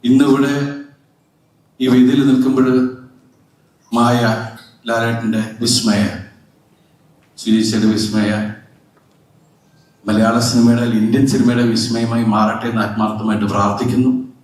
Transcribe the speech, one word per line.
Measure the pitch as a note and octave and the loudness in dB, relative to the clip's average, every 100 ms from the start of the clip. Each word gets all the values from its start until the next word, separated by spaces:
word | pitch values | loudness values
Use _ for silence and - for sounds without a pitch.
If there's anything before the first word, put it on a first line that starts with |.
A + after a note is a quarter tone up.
| A#2+ | 2
ഇന്നിവിടെ | C3+ C#3 C3+ C#3 C#3+ C#3+ - - _ _ _ _ _ _ _ _ _ | 4 4 2 0 -2 -4 -8 -16 _ _ _ _ _ _ _ _ _
ഈ | B2+ | 2
വേദിയിൽ | B2 B2+ D3 C3+ | 4 4 4 2
നിൽക്കുമ്പോൾ | B2+ B2+ C3 B2+ B2+ B2+ - - _ _ _ _ _ _ _ _ A#2 | 2 2 2 2 2 0 -6 -20 _ _ _ _ _ _ _ _ 0
മായ, | A#2+ B2 A2+ A2 A2+ - - _ A#2 | 2 2 0 -2 -6 -14 -20 _ -6
ലാലേട്ടൻ്റെ | A#2 A#2 A#2 A2+ A2 G#2+ - | -4 -2 -4 -4 -4 -4 -4
വിസ്മയ, | A#2 - A2+ G2+ G2 F2+ - _ _ _ _ _ _ _ _ _ _ - | -2 0 0 0 0 -4 -14 _ _ _ _ _ _ _ _ _ _ -12
സുരേഷിൻ്റെ | - A2 G#2 G#2+ G#2+ | -2 0 0 0 0
വിസ്മയ, | G#2 G#2 G#2+ G#2+ G#2+ G#2+ G#2+ - _ _ _ _ _ _ _ _ _ _ _ _ _ G#2 | 0 -2 -2 -2 -2 -6 -10 -20 _ _ _ _ _ _ _ _ _ _ _ _ _ -4
മലയാള | G#2+ A2+ A#2 A#2+ | 0 2 2 0
സിനിമയുടെ, | B2 A#2 A#2 A#2+ A2 | 2 4 2 0 0
ഇന്ത്യൻ | A2 C3+ C#3 | 0 2 2
സിനിമയുടെ | C3+ A#2 A#2+ A#2+ | 2 2 2 0
വിസ്മയമായി | A2 - A2+ A2+ A#2 A2 | 0 -2 -4 -2 -2 0
മാറട്ടെ | G#2 G#2+ - A#2+ | 0 0 -2 -4
എന്ന് | A2 | -4
ആത്മാർത്ഥമായിട്ട് | G2+ G#2+ G#2+ - G#2+ G#2 G2+ | -4 -2 -4 -4 -4 -2 -2
പ്രാർത്ഥിക്കുന്നു. | G2+ G2+ - A#2+ B2 B2+ - - - | -2 -2 -2 -2 0 0 -2 -6 -18